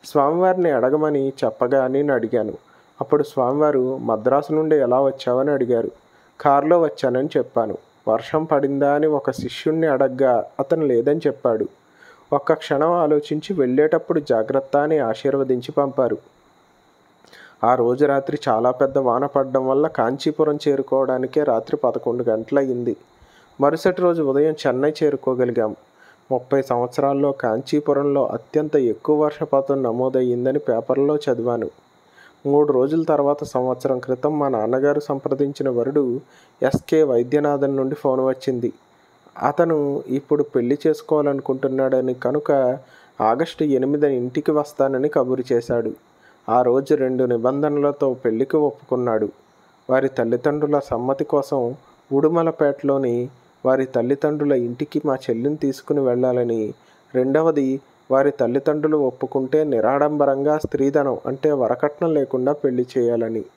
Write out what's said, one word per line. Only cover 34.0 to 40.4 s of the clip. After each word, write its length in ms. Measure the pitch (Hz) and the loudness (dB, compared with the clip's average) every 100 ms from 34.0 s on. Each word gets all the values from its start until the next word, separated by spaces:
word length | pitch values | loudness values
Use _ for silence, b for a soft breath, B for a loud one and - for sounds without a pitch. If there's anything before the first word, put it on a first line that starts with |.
| 123 127 143 151 | -2 -2 -2 -2
మా 100 | 143 | -2
నాన్నగారు 500 | 120 110 131 139 147 | -2 0 0 2 0
సంప్రదించిన 720 | 147 139 143 135 139 139 135 | -2 -6 -4 -2 -2 -2 -2
వరుడు 500 | 120 120 147 131 123 - b b b | -2 0 0 0 -4 -8 b b b
ఎస్కే 400 | 127 - - 160 | -2 -2 0 2
వైద్యనాథన్ 760 | 151 120 120 147 147 143 139 135 | 4 2 2 0 0 0 0 0
నుండి 180 | 131 - | -2 -2
ఫోన్ 260 | 143 131 | -2 0
వచ్చింది. 520 | 131 127 - 127 117 - _ b b b _ - - | 0 -2 -4 -2 -4 -6 _ b b b _ -4 -4
అతను 560 | 147 170 156 143 143 - | 0 2 2 0 -4 -4
ఇప్పుడు 360 | 131 - 147 | -6 -2 -2